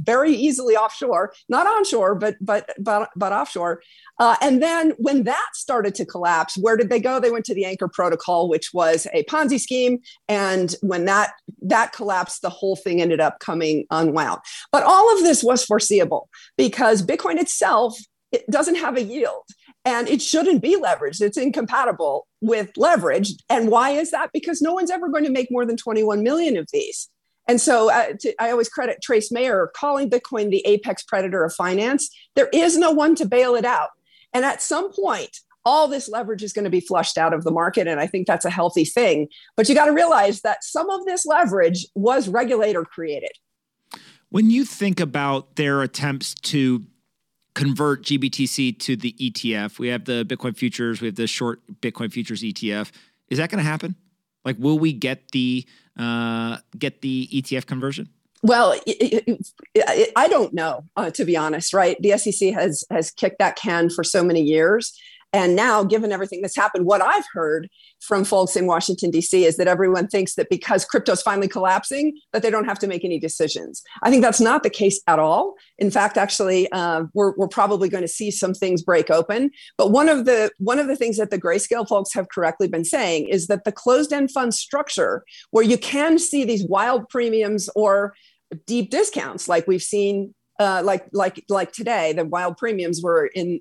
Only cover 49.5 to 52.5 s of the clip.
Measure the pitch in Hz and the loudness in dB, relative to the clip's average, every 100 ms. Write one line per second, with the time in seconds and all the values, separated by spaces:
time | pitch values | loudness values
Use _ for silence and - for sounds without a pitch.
49.5 | 107 104 - 123 120 - 120 113 127 127 | -4 -6 -6 -6 -6 -4 -4 -4 -6 -8
50.5 | 104 123 - 117 110 117 98 113 - 120 | -4 -6 -4 -6 -4 -6 -6 -6 -4 -6
51.5 | - - - 120 - 113 120 110 104 110 | -8 -14 -10 -10 -8 -10 -8 -8 -8 -8